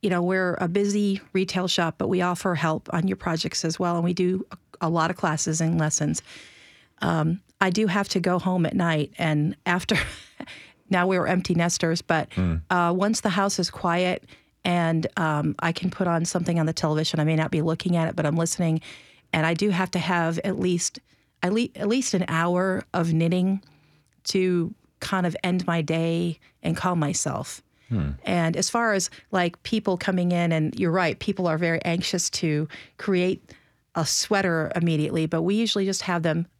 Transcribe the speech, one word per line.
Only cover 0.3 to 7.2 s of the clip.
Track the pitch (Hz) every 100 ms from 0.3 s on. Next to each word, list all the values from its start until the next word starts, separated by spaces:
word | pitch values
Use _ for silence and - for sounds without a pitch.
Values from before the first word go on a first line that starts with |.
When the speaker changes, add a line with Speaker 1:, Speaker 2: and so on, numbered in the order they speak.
| 190 185 175
Speaker 1:
a | 175
busy | 185 202 202 202 196 -
retail | 190 185 190 180
shop, | - 170 -
but | 185
we | 180
offer | 180 175 196
help | 165 165 160 -
on | 175 185
your | 190
projects | - 160 - -
as | 165 165
well. | 175 170
And |
we | 170
do | 175 180 185 -
a, | - _ -
a | 170
lot | 170 165
of | -
classes | 180 156 - 160
and | 160 165
lessons. | 156 - 151 156 - - - - - - _ _
Um, | - 165